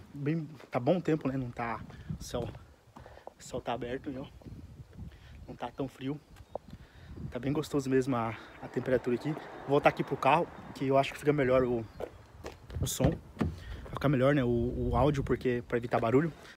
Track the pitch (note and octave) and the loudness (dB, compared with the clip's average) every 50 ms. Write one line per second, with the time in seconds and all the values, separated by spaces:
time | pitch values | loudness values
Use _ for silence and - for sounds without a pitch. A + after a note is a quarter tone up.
0 | - - - C#3+ C#3+ C#3+ D#3+ E3 D3+ C#3+ D#3 C3 - - - C#3 B2 C#3 F3+ F3+ | -20 -16 -12 -6 -2 -2 -2 -2 -4 -8 -12 -16 -12 -6 -4 0 2 2 2 2
1 | - - D#3+ D3+ - C3+ C3 C3+ C3 A#2+ - - A#2+ A#2 A2+ G#2+ - - - - | 2 0 0 0 0 -4 -4 -4 -6 -6 -6 -6 -6 -6 -6 -8 -10 -14 -16 -14
2 | - - - - - - - A#2+ A#2 G2+ - - - - - _ _ _ _ - | -10 -10 -10 -10 -8 -6 -6 -6 -6 -6 -10 -14 -18 -20 -20 _ _ _ _ -20
3 | - - - - - - - - - - - B2 - - A#2+ B2 B2 A#2+ B2+ C3+ | -20 -20 -20 -20 -20 -20 -20 -18 -14 -10 -10 -8 -6 -6 -6 -6 -6 -6 -8 -8
4 | - D#3 C3 B2+ C#3+ C3+ - - - - - - - - - - - - - - | -8 -10 -10 -10 -12 -14 -16 -20 -18 -18 -16 -16 -18 -18 -18 -20 -20 -20 -16 -16
5 | - - - - - - - - - - B2+ - B2+ A#2+ - - C#3 C3 - - | -16 -16 -16 -18 -20 -20 -20 -18 -16 -16 -12 -10 -10 -10 -6 -6 -6 -6 -8 -8
6 | B2+ C3+ D3+ C#3+ - - - - - - - - - - - - - - - - | -8 -8 -8 -8 -10 -16 -20 -20 -14 -14 -14 -14 -12 -16 -20 -20 -20 -20 -20 -20
7 | - - - - - - - A#2+ A#2+ C3 D3 D#3 C#3+ - - C#3+ C3 C3 C3+ C3 | -20 -18 -14 -12 -12 -10 -8 -6 -4 -2 -2 -2 -2 -2 -2 -2 0 4 4 4
8 | B2+ C3+ C3 A#2+ A2+ A2+ A2+ - - - - - - - - C3 A#2 - C3 A#2+ | 4 4 0 0 0 -2 -4 -6 -12 -16 -16 -16 -14 -8 -6 -4 0 2 2 2
9 | - B2+ B2 A2+ - C#3+ D#3 - - - - - - - C#3 D3 - D#3 - - | 2 0 0 0 0 -4 -4 -4 -8 -12 -14 -12 -2 2 4 6 6 6 4 4
10 | E3+ - C#3+ - - C3 C#3+ E3 F3 - - - - - - - C#3 C3 C3+ C3+ | 0 -4 -2 2 6 6 6 6 4 0 -4 -12 -16 -16 -8 -4 0 4 4 4
11 | C3+ - - - - D3 D3 D3+ C3+ B2+ B2+ C3 B2+ A#2+ B2 A#2 A2+ G#2 - - | 4 4 -2 0 2 2 4 4 4 6 6 6 4 4 2 0 -2 -6 -8 -10
12 | - - - - - - - - - - - - - - - - - - - - | -10 -10 -12 -16 -20 -20 -20 -16 -14 -14 -14 -14 -16 -10 -6 -4 -2 -2 0 2
13 | - D3 E3+ - - - - - - - - - - - - - - - - - | 2 2 2 0 -6 -14 -4 -2 -2 -2 -2 -6 -10 -12 -12 -12 -10 -10 -4 0
14 | - C3+ C#3+ B2 B2+ C#3 D3 C#3 B2+ A#2+ A#2+ A#2+ A#2 B2 B2+ B2 B2 A#2+ A#2 A#2 | 2 2 4 6 6 6 6 4 4 2 2 2 0 0 -2 -2 -2 0 2 4
15 | C3 D3+ C#3+ C3+ B2+ - B2 A2+ - B2+ B2 A#2+ A#2 - - A#2+ A#2 B2 - A#2 | 4 4 4 2 0 0 0 0 2 0 0 0 -2 -2 -2 -2 0 0 0 2
16 | A#2 A2+ A#2 C#3 E3 E3 - - - - - | 4 6 6 4 4 2 -2 -8 -16 -20 -20